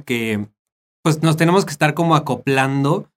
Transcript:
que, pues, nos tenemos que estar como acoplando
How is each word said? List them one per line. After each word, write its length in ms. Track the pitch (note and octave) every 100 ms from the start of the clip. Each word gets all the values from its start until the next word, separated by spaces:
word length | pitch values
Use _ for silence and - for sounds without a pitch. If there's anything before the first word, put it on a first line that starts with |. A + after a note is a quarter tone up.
que, 440 | - A#2+ A2+ G#2 G#2+ _ _ _ _ _
pues, 180 | D#3+ D#3
nos 140 | D#3+ D#3+
tenemos 280 | E3 F#3+
que 80 | G3
estar 220 | - D3+
como 220 | D3+ E3+ D3+
acoplando 920 | C#3+ A#2+ C#3 C3+ C3+ C#3 C#3 F#3+ -